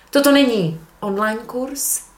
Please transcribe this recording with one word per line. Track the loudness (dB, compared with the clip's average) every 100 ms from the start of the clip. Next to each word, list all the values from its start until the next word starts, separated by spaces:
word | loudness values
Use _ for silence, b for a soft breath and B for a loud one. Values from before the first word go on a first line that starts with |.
| b
Toto | 2 4
není | 6 4 2 -2 -4 -14 _
online | -6 -2 -2 -4 -8
kurz | -8 -8 -6 -6 -6 -8